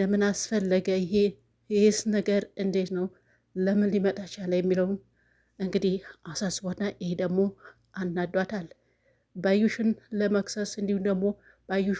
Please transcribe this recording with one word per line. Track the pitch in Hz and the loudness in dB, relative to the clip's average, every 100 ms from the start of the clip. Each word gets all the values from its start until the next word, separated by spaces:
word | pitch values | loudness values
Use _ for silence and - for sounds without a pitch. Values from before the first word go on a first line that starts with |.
| 196 | 2
ምን | 202 | 4
አስፈለገ | 202 196 - 214 190 185 185 190 | 2 0 -2 -2 2 2 2 0
ይሄ? | 175 208 202 - _ _ - | 2 2 2 -2 _ _ -2
ይሄስ | 208 214 208 220 | 4 4 4 0
ነገር | 208 202 202 - - | 0 2 0 -2 -4
እንዴት | 196 185 185 | -2 0 -2
ነው? | 180 190 - _ _ _ 185 | -4 -6 -8 _ _ _ -2
ለምን | 185 208 208 | 2 2 2
ሊመጣ | 208 190 196 185 | 2 0 -2 -10
ቻለ?» | - 180 | -10 -2
የሚለውን | 180 185 185 185 196 _ _ _ _ _ - | 0 2 2 2 -2 _ _ _ _ _ -8
እንግዲህ | 190 190 190 190 - - 175 | -4 0 0 -2 -6 -18 -12
አሳስቧታል። | 147 196 - 185 - 208 - | -6 -4 -4 -6 -4 -6 -4
ይሄ | 175 180 | -6 -2
ደግሞ | 185 185 196 - - - _ 196 | 0 2 0 -2 -20 -20 _ -6
አናዷታል። | 180 175 175 185 190 208 165 - _ _ _ _ _ 185 | -4 -4 -2 -2 -2 -6 -10 -18 _ _ _ _ _ -4
ባዩሽን | 190 202 214 - 226 220 - | 2 4 2 2 -2 -2 -4
ለመክሰስ | 208 208 202 196 220 202 - | -2 2 0 -2 -6 -6 -4
እንዲሁም | 202 196 | -2 0
ደግሞ | 196 190 202 - _ _ - | 0 0 0 -4 _ _ -4
ባዩሽ | 196 196 190 | -2 0 -2